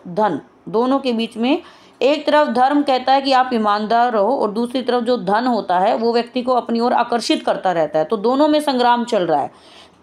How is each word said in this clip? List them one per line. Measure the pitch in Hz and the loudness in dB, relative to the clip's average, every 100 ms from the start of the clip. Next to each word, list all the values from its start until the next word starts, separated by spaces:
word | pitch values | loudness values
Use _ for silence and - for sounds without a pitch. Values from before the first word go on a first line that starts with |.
| - | -8
धन, | 170 214 147 - _ - | -2 -2 -2 -10 _ -6
दोनों | 202 247 269 | -2 0 0
के | 262 | 0
बीच | 226 226 214 | -2 -4 -2
में। | 240 339 - - - - | 0 -2 -4 -20 -18 -2
एक | 247 294 302 | 0 0 2
तरफ | 294 294 | 2 2
धर्म | 233 262 294 | 2 2 2
कहता | 285 254 254 | 0 0 2
है | 269 | 2
कि | 269 | 2
आप | 254 262 | 2 2
ईमानदार | 240 214 208 214 233 247 | 0 0 0 0 2 2
रहो | 220 196 277 | 2 0 0
और | 220 | -2
दूसरी | 202 240 262 | -2 -4 -4
तरफ | 233 247 | -2 -2
जो | 233 247 | 0 -2
धन | 185 208 247 | 0 0 0
होता | 233 196 180 | -2 0 0
है, | 196 247 | 2 0
वो | 233 | 0
व्यक्ति | 233 233 254 | 0 -2 -4
को | 240 | -2
अपनी | 254 233 233 | -2 0 0
ओर | 240 | 0
आकर्षित | 240 233 240 - 311 - | 0 0 -2 0 -2 -2
करता | 190 185 | -2 0
रहता | 170 151 156 | 0 0 0
है। | |
तो | 156 220 | -2 -2
दोनों | 214 269 302 | 0 2 2
में | 302 | 2
संग्राम | 294 254 247 240 | 0 0 2 2
चल | 233 214 | 0 -2
रहा | 170 147 | 0 -2
है। | 127 - - - - _ | -2 -10 -20 -20 -20 _